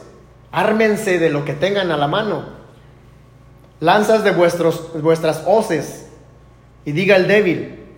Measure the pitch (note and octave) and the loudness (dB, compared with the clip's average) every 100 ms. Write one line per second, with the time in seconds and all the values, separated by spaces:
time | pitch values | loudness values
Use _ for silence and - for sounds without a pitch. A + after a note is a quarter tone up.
0 | - - - - - E3 G3+ A3 A3 G3+ | -20 -20 -20 -20 -8 -2 0 2 2 0
1 | F#3+ F3 D#3+ C#3+ D3 C#3+ F#3 G3+ F3+ D3+ | 0 0 2 0 -4 -4 -2 0 -2 0
2 | C#3+ F#3+ A3 D3 - - - - - - | 0 0 -2 -6 -8 -18 -20 -20 -20 -20
3 | - - - - - - - - D#3+ G#3 | -20 -20 -20 -20 -20 -20 -20 -2 2 2
4 | G#3+ A3 G3 E3+ E3+ E3+ E3 - - D#3 | 2 2 2 2 2 2 -2 -2 -8 -4
5 | D#3 D#3+ E3 D3 F3 A3 G#3 D#3 - - | 0 0 0 -2 0 0 2 -4 -4 -14
6 | - - - - - - - - D3+ D3+ | -20 -20 -20 -20 -20 -20 -20 -14 -8 -2
7 | G3 F#3+ F3 G#3 F#3 D3+ - - - | 2 2 4 2 2 -2 -6 -14 -20